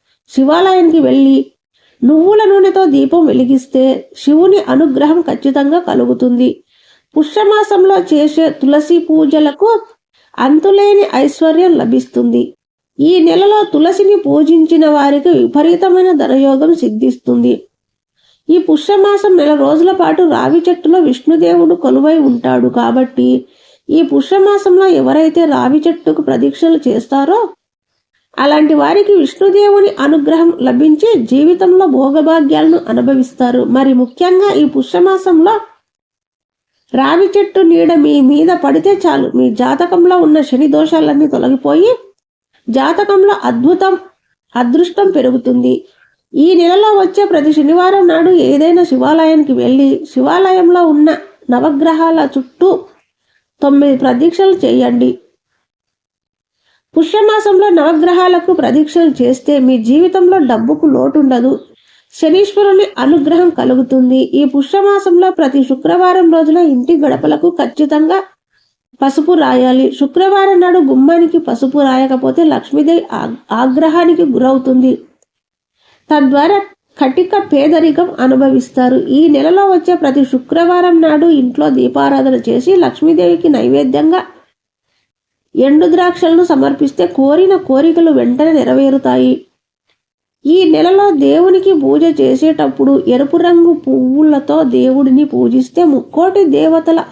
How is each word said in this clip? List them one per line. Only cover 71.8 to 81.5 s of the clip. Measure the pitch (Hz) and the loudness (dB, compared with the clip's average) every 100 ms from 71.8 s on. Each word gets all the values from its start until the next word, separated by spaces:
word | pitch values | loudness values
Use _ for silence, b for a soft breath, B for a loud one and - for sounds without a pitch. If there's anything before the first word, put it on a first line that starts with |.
| 269 262 262 262 262 262 | 0 0 -2 -2 -4 0
లక్ష్మీదేవి | 320 247 - 285 294 339 - | 0 -2 -4 -2 0 -2 -4
ఆ-, | - 233 233 - | -10 -10 -12 -8
ఆగ్రహానికి | 220 262 254 320 330 339 330 | -4 -2 0 0 0 0 0
గురవుతుంది. | 311 240 254 269 262 262 254 240 - _ _ _ _ _ _ _ _ _ - | 0 0 0 -2 0 0 0 -2 -8 _ _ _ _ _ _ _ _ _ -4
తద్వారా | 302 269 277 320 403 392 _ _ - | -2 0 0 0 -2 -4 _ _ -4
కటిక | 262 262 359 415 403 | -4 -2 -2 -2 -2
పేదరికం | 285 294 320 320 294 359 - | 0 0 0 0 0 -4 -2
అనుభవిస్తారు. | 254 262 269 262 254 - 254 254 | -2 0 0 0 -2 -2 -2 -2
ఈ | - 269 320 | -2 0 2
నెలలో | 285 302 370 403 | 2 2 0 2
వచ్చే | 370 349 349 | 0 0 -2
ప్రతి | 285 269 262 | -2 -2 -2
శుక్రవారం | 254 - 330 339 359 359 339 | -4 -4 -2 0 0 2 2
నాడు | 320 302 339 | 2 2 2
ఇంట్లో | 294 247 | 2 0